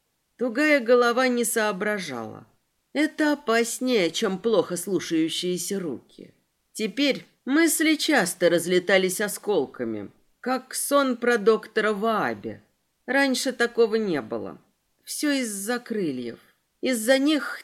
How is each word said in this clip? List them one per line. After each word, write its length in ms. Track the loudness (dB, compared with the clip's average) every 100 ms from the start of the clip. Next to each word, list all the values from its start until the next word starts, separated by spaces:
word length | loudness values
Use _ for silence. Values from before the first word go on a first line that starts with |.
| _ _ _ -6
Тугая 420 | -4 0 2 2
голова 480 | 4 4 4 2 0
не 180 | 0 -2
соображала. 1000 | 0 -2 -2 -4 -4 -6 -8 -10 -12 -20 _ _ _ _
Это 380 | -2 -2 0 0
опаснее, 800 | 0 0 0 0 -2 0 2 2
чем 260 | 0 -2 -2
плохо 380 | 0 2 2 -2
слушающиеся 1040 | -2 -4 0 0 0 -2 -4 -4 -4 -6
руки. 540 | -6 -10 -12 -20 -20 _ _ _ _
Теперь 520 | -8 -6 0 0 0 -6 _ -2
мысли 500 | 2 4 2 2 2
часто 540 | 2 2 2 2 2
разлетались 720 | 2 2 0 4 2 2 -2
осколками, 920 | -4 -6 -2 0 -2 -4 -6 -6 -10 _ _ _
как 320 | -4 -4 -4
сон 420 | -8 0 2 2 0
про 220 | 0 2
доктора 560 | 4 2 2 -2 -2
Ваабе. 680 | 0 0 0 -2 -4 -8 -12 _ _ _ _ -2
Раньше 460 | 2 2 0 -2
такого 440 | -2 -2 2 2 2
не 260 | 0 -2
было. 380 | -2 -8 -8 -14 _ _ _ _
Всё 280 | -14 -4 -2
из-за 480 | -2 -2 -6 -6 -6
крыльев. 600 | -6 -4 -4 -4 -8 -12 _ _ _ -6
Из-за 360 | -2 -2 2 2
них 440 | 4 0 -2 -10